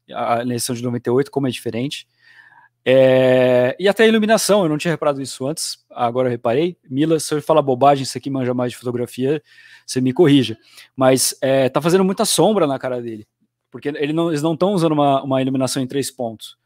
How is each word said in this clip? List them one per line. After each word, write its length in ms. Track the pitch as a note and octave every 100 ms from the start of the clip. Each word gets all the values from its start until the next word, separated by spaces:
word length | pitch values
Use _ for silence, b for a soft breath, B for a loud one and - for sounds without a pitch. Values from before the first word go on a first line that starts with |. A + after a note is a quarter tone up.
| _
a, 280 | B2 A2+ A#2
a 40 |
eleição 320 | B2 A#2+ -
de 80 | A#2
noventa 260 | B2 A#2+ A#2+
e 40 |
oito, 180 | B2+ C#3
como 160 | C#3 C3+
é 40 |
diferente. 560 | A#2 A#2 A2 C#3 - - b b b b b b _
É, 920 | A#2+ C3 C3 C3 C3 B2+ B2+ B2 B2+ -
e 100 | F#3+
até 140 | G3
a 60 | A3
iluminação, 560 | A3 G#3+ A3+ - G#3
eu 40 | E3
não 80 | D3
tinha 140 | F3
reparado 320 | D3+ D3+ C#3
isso 240 | C3 - C3
antes, 320 | E3 - - _
agora 380 | - A#2+ B2 B2+
eu 60 |
reparei. 440 | A#2 A#2+ B2 F3 F3 _
Mila, 300 | C3 D#3+ D#3+
se 120 | -
eu 80 | D3+
falar 220 | - D3+
bobagem, 420 | C#3 B2 C#3 C#3+
você 140 | C3 C3
que 100 | C#3+
manja 240 | C3+ B2+
mais 200 | B2 B2
de 60 | -
fotografia, 640 | B2 A#2+ A#2+ - C3 D3+ _ b b b -
você 140 | C3
me 120 | B2+
corrija. 460 | B2+ D#3+ C#3+ G#2+ A2 b b b -
Mas, 360 | C3 C3 - -
é, 280 | C3+ C3+ B2+
tá 120 | D3+
fazendo 240 | E3 F#3+
muita 200 | F#3+ G3
sombra 420 | G#3 - F3+ G#3 D3+
na 140 | C3
cara 200 | C3 B2
dele, 240 | A#2+ A2 G#2+ _ _ _ _
porque 180 | B2 C#3+
ele 240 | D3+ D3
não, 180 | D#3+ E3+
eles 120 | D3
não 140 | D#3+ E3
tão 160 | F#3
usando 180 | G3 D#3+
uma, 320 | D3+ C#3+ C3+
uma 180 | C#3 C3
iluminação 400 | C3 C3+ B2+ C#3
em 60 | B2+
três 240 | C#3 B2+
pontos. 460 | - A#2 G#2+ - -